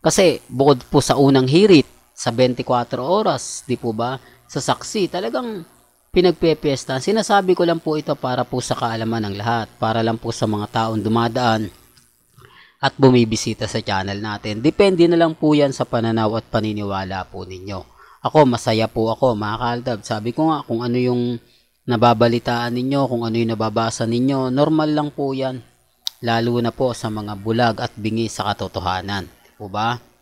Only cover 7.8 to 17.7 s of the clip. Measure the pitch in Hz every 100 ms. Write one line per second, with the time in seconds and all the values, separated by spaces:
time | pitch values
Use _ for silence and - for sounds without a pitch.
7.8 | 160 151 147 139 127 127 123 127 - -
8.8 | 117 113 113 113 107 98 110 120 107 _
9.8 | 110 113 113 113 117 - 110 104 107 117
10.8 | 113 110 104 113 117 120 123 110 107 -
11.8 | _ _ _ _ _ _ - - _ _
12.8 | 139 - 135 127 113 110 - 107 110 117
13.8 | 107 98 95 98 107 104 110 107 139 -
14.8 | 202 180 170 170 165 165 156 147 143 135
15.8 | 123 120 113 113 110 110 - 113 107 104
16.8 | 101 95 92 95 92 95 92 92 95